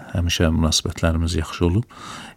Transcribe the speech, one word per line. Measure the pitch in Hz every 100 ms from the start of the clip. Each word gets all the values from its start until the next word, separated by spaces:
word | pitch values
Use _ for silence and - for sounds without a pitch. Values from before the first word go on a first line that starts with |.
| -
Həmişə | 95 85 - 85
münasibətlərimiz | 82 80 - - - 85 82 82 82
yaxşı | 80 -
olub. | 87 95 - - - - -